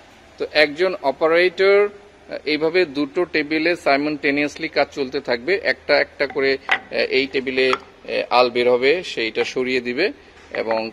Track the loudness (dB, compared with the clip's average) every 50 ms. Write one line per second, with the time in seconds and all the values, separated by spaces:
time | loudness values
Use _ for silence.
0 | -20 -20 -20 -20 -20 -20 -10 -8 -8 0 2 2 2 2 2 0 -2 -2 -2 -2
1 | -2 -2 0 0 0 2 4 4 2 2 2 2 4 4 6 4 4 2 -2 -8
2 | -20 -20 -20 _ -16 -14 -14 -10 -4 -4 -2 0 0 0 2 2 0 0 0 -4
3 | -4 -2 -2 -2 -4 -2 -2 -2 -2 0 -2 0 0 0 -2 0 2 2 2 2
4 | 0 -2 -4 -2 -2 -2 0 0 -2 -4 -4 -8 -10 -4 -2 0 -2 0 -2 -4
5 | -6 -4 -4 -6 -4 -2 -4 -4 -2 -2 -2 0 0 -2 -2 -2 0 0 2 2
6 | 2 0 -2 -4 -4 -4 -2 0 0 0 0 -2 -2 -2 -2 -2 -2 -4 -4 -2
7 | -2 0 0 0 0 0 -2 -4 -4 -2 0 0 2 2 0 -2 -4 -12 -20 -20
8 | -12 -6 -6 -6 -4 2 4 4 4 4 2 2 2 2 2 4 4 2 2 0
9 | -2 -6 -6 -6 -4 -4 -2 -2 -4 -2 -2 -4 -4 -2 -2 -2 -2 -4 -2 -2
10 | -2 -2 -4 -8 -16 -20 -20 -20 -18 -10 -8 -6 -4 -2 -2 -2 -4 -6